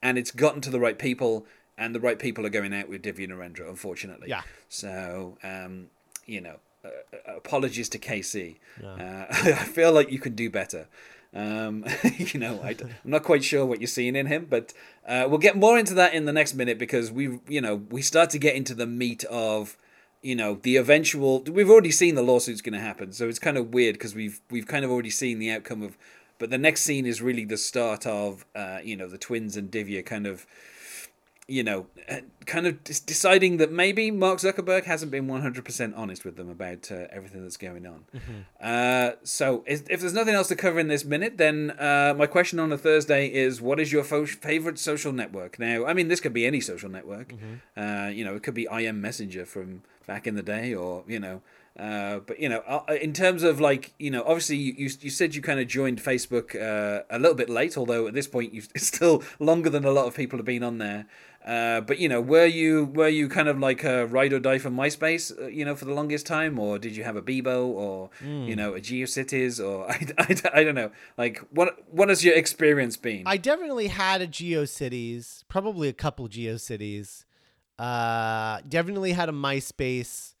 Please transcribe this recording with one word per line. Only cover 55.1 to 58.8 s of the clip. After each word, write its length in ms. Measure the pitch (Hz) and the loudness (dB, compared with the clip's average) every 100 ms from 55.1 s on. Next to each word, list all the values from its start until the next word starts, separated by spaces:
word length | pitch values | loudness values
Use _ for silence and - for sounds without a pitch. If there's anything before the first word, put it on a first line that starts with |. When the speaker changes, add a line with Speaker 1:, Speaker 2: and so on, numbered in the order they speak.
Speaker 1:
said 240 | 131 170 | -2 -2
you 60 | 147 | -2
kind 200 | 139 139 | -2 -2
of 80 | 123 | -2
joined 300 | 135 135 120 | 0 -2 -2
Facebook, 520 | 135 127 - 120 113 107 | -2 -2 0 -2 -2 -6
uh, 440 | 110 107 104 104 - | -4 -2 -2 -4 -4
a 100 | 117 | 2
little 180 | 151 143 | 4 4
bit 120 | 120 | 0
late, 300 | 117 151 156 | 0 0 -2
although 280 | 120 117 113 | -2 0 0
at 60 | |
this 120 | 120 139 | -2 -4
point 260 | 127 117 | -4 -4
you've, 160 | 110 104 | -8 -10
<laughs> 40 | |
it's 120 | - | -4